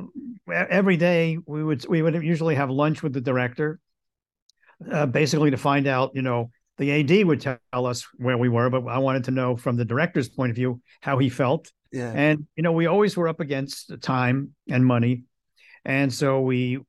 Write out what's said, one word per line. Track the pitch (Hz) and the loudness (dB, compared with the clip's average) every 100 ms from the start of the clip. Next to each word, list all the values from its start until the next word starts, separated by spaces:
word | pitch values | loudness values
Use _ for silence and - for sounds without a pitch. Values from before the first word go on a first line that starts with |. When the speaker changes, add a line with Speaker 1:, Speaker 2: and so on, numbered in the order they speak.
| 185 - 254 233 - | -16 -14 -16 -16 -6
Speaker 1:
yeah. | 170 | -4
Speaker 2:
E-, | 180 | 0
every | 180 196 170 | 2 2 2
day | 170 170 165 160 160 | 2 2 0 -2 -6
we | 151 | -4
would, | 156 139 - | -2 -2 0
we | 165 | 0
would | 160 165 | 2 0
usually | 156 165 165 139 | 0 0 0 0
have | 139 | 0
lunch | 135 151 151 | 0 0 0
with | 190 | -4
the | 135 | -4
director, | 127 127 123 123 151 160 _ _ _ _ _ _ _ _ _ - - | -2 0 0 -2 -6 -6 _ _ _ _ _ _ _ _ _ -20 -6
uh, | 160 147 | -2 0
basically | 131 151 151 151 | 2 2 4 2
to | 127 | 2
find | 147 143 139 | 2 2 2
out, | 127 131 135 | 0 0 -2
you | |
know, | 127 120 117 _ _ - | -2 -2 -4 _ _ -6
the | 143 | -2
A | 147 | 0
D | 143 190 | 4 4
would | 185 143 | 4 2
tell | 139 123 - 127 123 | -2 -8 -6 -4 -2
us | 123 - - | -4 -10 -6
where | 123 120 | -2 2
we | 123 | 2
were, | 117 123 | 2 2
but | 127 117 | 0 -2
I | 123 | -2
wanted | 135 131 123 | 0 0 -2
to | |
know | 131 127 120 | -2 0 -2
from | - 120 | -2 -2
the | 113 | 0
director's | 120 180 156 123 | 0 0 -2 -4
point | - 127 | -2 -4
of | 113 | 0
view | 127 123 _ _ | -4 -4 _ _
how | - 135 | -2 0
he | 139 | 0
felt. | 120 131 160 - _ _ | 2 0 0 -4 _ _
Speaker 1:
Yeah. | 135 120 | -8 -6
Speaker 2:
And, | 113 151 151 151 - | 0 2 2 -4 -4
you | |
know, | 170 | 0
we | 165 165 | 2 2
always | 196 208 185 | 2 2 0
were | 165 | -2
up | 156 | -2
against | 147 135 135 - - 123 | -4 -4 -6 -10 -14 -12
time | - 127 123 135 139 _ - | -2 0 2 0 -4 _ -4
and | 127 127 | 2 4
money. | 120 120 123 - _ _ _ _ - - | 4 2 -2 -6 _ _ _ _ -14 -4
And | 135 139 | 0 0
so | 120 143 135 | 0 0 0
we | 131 127 127 131 | 0 0 0 -4